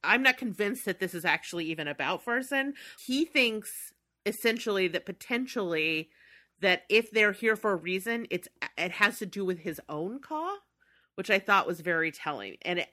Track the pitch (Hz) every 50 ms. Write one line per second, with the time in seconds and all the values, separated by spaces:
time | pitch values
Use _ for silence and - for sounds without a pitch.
0 | - 151 208 254 262 262 254 - 254 226 185 - 208 202 262 262 - 214 175 -
1 | 190 175 - 170 156 175 151 165 - - - 175 165 156 160 160 151 147 147 -
2 | 139 139 - - - 240 233 254 262 - 285 269 269 285 277 - - - - -
3 | - - 254 277 330 - - 294 247 233 220 214 - - - - - - _ _
4 | _ _ _ _ _ 208 202 - - 233 226 233 - 226 202 190 185 175 160 180
5 | - - 185 _ - - 247 240 254 254 - 240 196 170 165 156 156 160 160 156
6 | 160 _ _ _ - - - - _ _ _ _ 196 190 180 175 - _ 208 220
7 | 226 220 202 220 214 208 196 - 233 220 220 208 - 214 196 165 160 175 180 190
8 | 185 226 233 233 226 - - 175 - - _ _ - - _ - 165 180 - -
9 | 208 208 208 - 220 185 - 202 196 185 185 160 160 175 156 - - - 156 151
10 | 165 190 240 277 269 - 311 302 330 370 403 403 _ _ _ _ _ _ _ _
11 | _ _ _ - 190 - 208 196 196 - 202 190 - - 180 160 151 180 170 165
12 | 165 160 156 - - 156 147 110 98 98 - _ - 170 180 175 - -